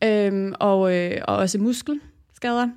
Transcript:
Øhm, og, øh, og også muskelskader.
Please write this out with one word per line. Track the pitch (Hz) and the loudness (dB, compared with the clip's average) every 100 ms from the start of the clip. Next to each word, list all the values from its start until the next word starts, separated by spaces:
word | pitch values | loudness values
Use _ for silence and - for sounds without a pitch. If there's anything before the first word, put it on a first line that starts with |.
Øhm, | 220 208 202 196 196 - | 0 2 2 0 -4 0
og, | 202 196 185 180 | 2 4 2 0
øh, | 175 - - | -2 -4 -2
og | 208 | 0
også | 190 208 | 0 0
muskelskader. | 226 247 - 294 - _ _ - 247 240 240 | 0 -2 -4 -6 -8 _ _ -8 -4 -2 -2